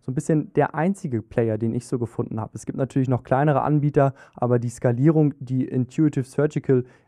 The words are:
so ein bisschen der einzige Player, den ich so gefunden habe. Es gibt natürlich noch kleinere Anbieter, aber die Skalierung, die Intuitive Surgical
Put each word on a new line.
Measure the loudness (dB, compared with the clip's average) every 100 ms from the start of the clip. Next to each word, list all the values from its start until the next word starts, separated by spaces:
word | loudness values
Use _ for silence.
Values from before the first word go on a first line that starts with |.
so | -8
ein |
bisschen | -4 0 0 0
der | 0 0
einzige | 0 -2 -2 -4 -6
Player, | -4 -2 -2 0
den | -2
ich | -4 -4
so | -6
gefunden | -6 -6 -6 -6
habe. | -10
Es | -10 -8
gibt | -4
natürlich | -2 0 0
noch | -2
kleinere | 0 2 2 2
Anbieter, | 2 0 2 2 2 0 -14
aber | -4 0 0
die | 0
Skalierung, | -2 -2 2 2 4 2 0
die | -4 -4
Intuitive | -2 -2 -2 0 0 0
Surgical | -4 -2 -2 0 0 0 0 _